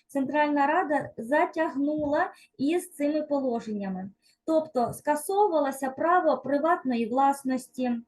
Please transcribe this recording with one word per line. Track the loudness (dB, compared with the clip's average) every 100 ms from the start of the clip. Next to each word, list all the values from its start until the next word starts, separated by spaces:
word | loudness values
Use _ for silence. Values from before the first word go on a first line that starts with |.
| _
Центральна | -4 0 2 2 2 2
Рада | 2 0 -2 -2 -10
затягнула | 0 2 2 0 -2 -2 -2 -2 0 0 -2 -6 _ -4
із | -2 0 -4
цими | -4 -2 0
положеннями. | -2 -2 0 -4 -4 -6 -6 -8 -10 -16 _ _
Тобто | 0 0 0 -2 -2
скасовувалося | -2 -2 -2 0 2 4 2 0 -2 -6
право | -2 2 4 4 0
приватної | 0 0 2 0 0 -2 0
власності | 2 2 2 -2 -4 -6 -4 -4 -4